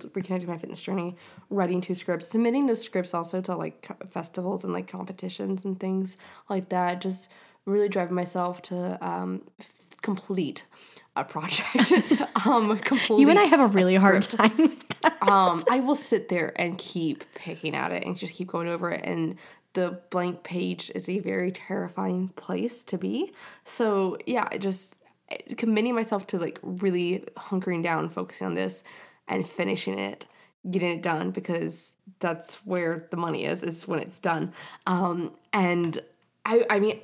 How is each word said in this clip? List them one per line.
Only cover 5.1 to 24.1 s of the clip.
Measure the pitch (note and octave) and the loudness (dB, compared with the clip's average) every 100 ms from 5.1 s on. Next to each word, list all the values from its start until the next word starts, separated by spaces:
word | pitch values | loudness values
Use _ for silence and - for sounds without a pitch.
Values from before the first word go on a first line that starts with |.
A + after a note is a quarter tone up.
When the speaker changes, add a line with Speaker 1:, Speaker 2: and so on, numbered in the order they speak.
| F#3 F#3 F#3 G3 F#3+ | -10 -10 -6 -4 -4
Speaker 1:
and | G3 F#3 | -4 -6
things | F#3+ F#3+ F#3+ - - - - | -4 -2 -4 -8 -20 -16 -6
like | G3 F#3 | -4 -2
that. | F3+ F3 F3+ | 0 0 -2
Just | F#3+ F#3 - - - _ - | -4 -6 -10 -20 -20 _ 0
really | G#3 G3+ | 2 2
driving | G3+ F3 | 2 0
myself | F3+ F3 F#3 F3+ F3+ | 0 -2 -2 -2 -4
to, | - F3+ F3+ F3+ F3+ | -6 -6 -4 -6 -6
um, | F3 F#3 F#3+ - - | -4 -4 -6 -10 -20
f-, | - - _ - | -20 -20 _ -8
complete | - G3 - F#3+ D3 - - - - - - - | -4 -4 -2 -2 -2 -6 -16 -20 -20 -20 -8 -6
a | |
project. | C3+ D#3 F3 - - C4 A#3 F4+ - B3+ - - | -6 -6 -2 -2 0 4 6 6 6 2 2 0
<laughs> | G#3+ | 4
Um, | A#3+ G#3+ G#3+ | 4 4 2
complete | - C4 - G#3+ | 2 2 4 8
Speaker 2:
You | C#4+ | 10
and | F#4 | 8
I | F#4 | 8
have | C#4+ | 8
a | A#3+ | 6
really | G3 F3+ F#3+ | 6 6 8
Speaker 1:
a | |
Speaker 2:
hard | G3 F#3+ | 8 8
Speaker 1:
script. | - A3 | 4 4
Speaker 2:
time | G#3+ A3 | 4 6
with | D#4 - - - | 4 4 -10 0
that. | D#4 - G#3 | 2 4 6
Speaker 1:
Um, | G3 F3+ E3+ A#3 | 8 6 4 2
I | B3+ | 2
will | C4 | 4
sit | C#4 - A3 A3 | 2 2 0 2
there | F3 D#3 - | 0 0 0
and | F3 F#3 | -2 -2
keep | - F3+ D#3+ C#3 - | -6 -2 -2 -2 -8
picking | - E3 D#3+ - | -14 -12 -8 -6
at | C#3 C#3 | -4 -2
it | - - | -4 -4
and | F3+ | -6
just | F3+ | -8
keep | - F#3 | -8 -6
going | F3 E3+ | -4 -4
over | E3+ E3+ | -4 -4
it. | E3 | -4
And | F3+ E3+ D#3+ F#3 - - _ | -4 -2 -2 -4 -14 -20 _
the | F#3 F3 F3+ - | -2 -2 -4 -4
blank | F3+ F3 F3+ | -2 -2 -4
page | - F3+ F3+ F3+ - | -8 -4 -4 -4 -8
is | - F3+ | -8 -6
a | F#3+ | -4
very | F#3 F#3+ F3+ | -2 -2 -2
terrifying | F#3 - F#3+ F3+ F#3+ F#3+ F3+ F#3 - | -4 -6 -6 -6 -6 -4 -2 -4 -8
place | - F3+ A#3 - | -8 -4 -4 -6
to | - F3 | -8 -6
be. | F#3+ A3+ G4 - - - - | -4 -4 -6 -10 -20 -20 -10
So, | - A3+ G3 F#3+ | -2 0 2 0